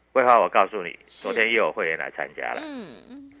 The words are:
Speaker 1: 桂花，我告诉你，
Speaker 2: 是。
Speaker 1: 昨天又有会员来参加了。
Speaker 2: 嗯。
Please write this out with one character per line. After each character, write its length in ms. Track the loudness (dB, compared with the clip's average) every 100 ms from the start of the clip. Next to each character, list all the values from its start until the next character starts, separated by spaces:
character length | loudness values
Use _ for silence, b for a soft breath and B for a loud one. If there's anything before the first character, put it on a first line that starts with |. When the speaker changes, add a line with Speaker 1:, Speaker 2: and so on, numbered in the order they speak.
| _
Speaker 1:
桂 120 | 2
花， 160 | 6 6
我 100 | 6
告 180 | 2 2
诉 160 | -2
你， 140 | -10 -12 -12
Speaker 2:
是。 160 | -8
Speaker 1:
昨 100 | -4
天 180 | 0 0
又 140 | 2 0
有 60 |
会 160 | 0 -4
员 100 | -4
来 140 | -8
参 180 | -10 -10 -8
加 180 | -8
了。 80 | -8
Speaker 2:
嗯。 680 | -10 -14 -16 -18 -20 -20 -20 -20